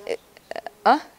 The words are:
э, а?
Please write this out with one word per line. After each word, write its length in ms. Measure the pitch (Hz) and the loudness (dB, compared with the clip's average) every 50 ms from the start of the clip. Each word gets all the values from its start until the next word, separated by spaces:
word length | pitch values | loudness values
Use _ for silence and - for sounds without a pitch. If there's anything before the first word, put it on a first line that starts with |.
| 202 | -10
э, 100 | - - - - _ _ - _ _ - - - - - _ - | -10 -10 -10 -10 _ _ -20 _ _ -14 -12 -12 -14 -18 _ 2
а? 160 | 202 247 311 - - _ | 4 4 4 0 -8 _